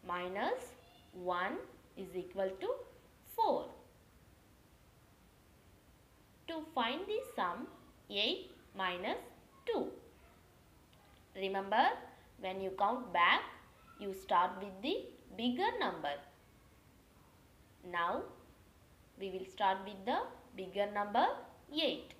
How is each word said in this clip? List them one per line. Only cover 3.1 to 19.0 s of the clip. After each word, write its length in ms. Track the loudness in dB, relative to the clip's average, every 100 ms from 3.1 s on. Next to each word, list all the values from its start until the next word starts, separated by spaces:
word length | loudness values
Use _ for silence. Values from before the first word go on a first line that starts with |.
| -20 -12 2
four. 300 | 4 4 0 -12 -20 -20 -20 -20 -20 -20 -20 -20 -20 -20 -20 -20 -20 -20 -20 -20 -20 -20 -20 -20 -20 -20 -20 -20 -20 -20 -6
To 140 | -6 -2
find 280 | 2 2 0 0
the 120 | -2 -2 0
sum, 320 | 0 0 -6 -12 -20 -20 -6
eight 420 | 2 2 0 -6 -16 -18 -2
minus 400 | -2 0 -2 -2 -6 -20 -20 -12 0
two. 220 | 0 0 -6 -16 -20 -20 -20 -20 -20 -20 -20 -20 -20 -20 -20 -18 -4
Remember, 520 | -2 0 2 6 6 4 -8 -18 -20 -8
when 220 | -6 -2
you 100 | -4 2
count 320 | 2 2 0
back, 300 | 6 6 6 2 -12 -20 -20 -20 -10
you 140 | -8
start 380 | -8 2 4 4 0
with 200 | -10 -6
the 220 | -2 -2 -4 -16 -16 -2
bigger 320 | 0 2 2 2
number. 340 | -2 -2 -4 -4 -8 -20 -20 -20 -20 -20 -20 -20 -20 -20 -20 -20 -20 -20 -20 -20 -4
Now, 300 | 0 2 2 -4 -12 -20 -20 -20 -20 -20 -20